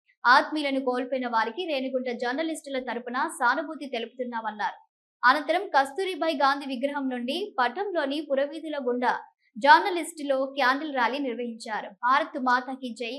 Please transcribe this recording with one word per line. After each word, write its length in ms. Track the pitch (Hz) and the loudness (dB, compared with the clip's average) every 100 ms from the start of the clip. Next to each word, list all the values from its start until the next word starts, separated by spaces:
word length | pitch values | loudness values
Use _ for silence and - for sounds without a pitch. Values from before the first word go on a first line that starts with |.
| _ _ | _ _
ఆత్మీయులను 560 | 240 269 302 302 285 269 | 6 6 6 -2 -2 -2
కోల్పోయిన 460 | 262 247 262 262 247 | 0 -2 -2 -4 -2
వారికి 340 | 226 226 233 349 | 0 0 -2 -4
రేణిగుంట 420 | 277 262 254 247 233 | -2 -2 -4 -4 -4
జర్నలిస్టుల 560 | 247 277 330 302 - 262 | -4 -2 -4 -6 -6 -6
తరపున 400 | 254 226 233 247 311 - | -4 -6 -4 -2 -2 0
సానుభూతి 480 | 240 277 311 311 285 | 2 2 -2 -8 -6
తెలుపుతున్నామన్నారు. 920 | 233 233 269 240 233 220 208 185 - _ _ _ _ | -6 -6 -8 -6 -6 -6 -4 -6 -6 _ _ _ _
అనంతరం 420 | 240 294 294 339 403 277 | 4 4 4 0 2 2
కస్తూరిబాయి 600 | 269 277 381 339 320 285 | 2 0 -4 0 0 2
గాంధీ 300 | 277 285 277 | 2 2 -2
విగ్రహం 380 | 262 277 285 269 | -4 -4 -2 -4
నుండి 460 | 247 240 240 415 - | -4 -4 -4 -4 0
పట్టంలోని 600 | 247 349 415 349 277 294 302 | 0 0 -4 -2 -2 -2 -2
పురవీధుల 460 | 269 285 320 311 294 | 0 -2 -4 -8 -6
గుండా 300 | 247 247 247 196 - _ _ 226 | -2 0 0 -2 -4 _ _ 2
జర్నలిస్టులు 800 | 269 320 392 349 311 - 285 262 269 277 | 8 8 6 -2 -4 -6 -2 -2 -2 2
క్యాండిల్ 380 | 247 269 311 | 2 2 0
ర్యాలీ 240 | 269 226 277 | 0 0 0
నిర్వహించారు. 680 | 269 233 240 226 233 208 - 196 | -4 -4 -6 -8 -8 -8 -8 -4
భారత్ 340 | 247 269 320 294 | 2 2 2 -2
మాతాకి 500 | 254 247 254 262 254 220 | 2 2 0 -8 -8 -8
జై, 140 | 233 | -8